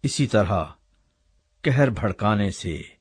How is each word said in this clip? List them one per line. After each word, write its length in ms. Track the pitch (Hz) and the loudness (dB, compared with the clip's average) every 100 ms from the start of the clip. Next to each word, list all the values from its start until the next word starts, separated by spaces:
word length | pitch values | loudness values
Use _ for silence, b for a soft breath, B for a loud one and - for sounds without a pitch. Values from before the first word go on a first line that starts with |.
اسی 240 | 139 - 135 | -2 0 2
طرح 360 | 107 92 95 78 - _ _ _ _ _ _ _ _ | 2 2 0 -2 -12 _ _ _ _ _ _ _ _
قہر 280 | - 131 135 | 0 2 2
بھڑکانے 640 | 98 107 90 104 107 101 | 2 -4 0 0 2 0
سے 300 | - 90 76 - _ | -4 -8 -8 -12 _